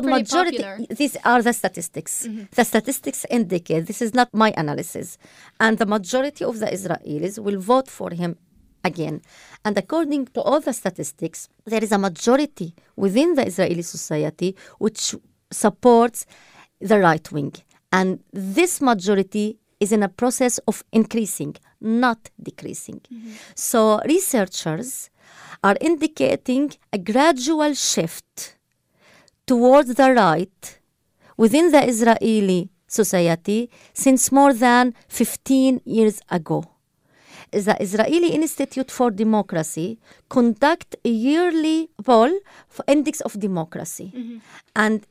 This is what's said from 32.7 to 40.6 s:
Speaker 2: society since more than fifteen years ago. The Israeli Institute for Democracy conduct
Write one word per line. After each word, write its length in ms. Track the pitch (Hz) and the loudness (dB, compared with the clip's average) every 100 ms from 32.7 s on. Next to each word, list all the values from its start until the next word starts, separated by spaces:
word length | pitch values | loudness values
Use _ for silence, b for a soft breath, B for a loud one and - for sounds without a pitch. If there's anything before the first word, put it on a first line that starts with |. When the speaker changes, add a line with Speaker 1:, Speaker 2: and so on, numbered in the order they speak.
| _ - | _ -8
Speaker 2:
society 800 | - 208 185 170 165 - 214 240 b b | -2 0 2 2 0 -2 -4 -4 b b
since 380 | - 269 262 - | -2 2 2 4
more 220 | 269 285 | 4 6
than 400 | 233 247 240 247 - b | 6 4 4 2 -2 b
fifteen 720 | - 226 - - 269 262 254 | -4 -2 -4 0 2 4 2
years 380 | - 220 214 208 - | 0 2 2 0 -4
ago. 300 | 175 156 151 160 _ _ _ _ B B B B 208 196 | -4 -2 -4 -6 _ _ _ _ B B B B -4 0
The 80 | - | -2
Israeli 480 | 190 208 220 330 339 294 | -2 0 2 2 2 0
Institute 500 | 311 - 269 262 262 | -2 -2 -6 -4 -6
for 220 | - 240 | -2 -2
Democracy 880 | 196 220 214 196 170 160 160 180 226 b b - | 0 0 0 0 -4 -4 -6 -8 -10 b b -4
conduct 640 | 254 240 208 | 2 2 2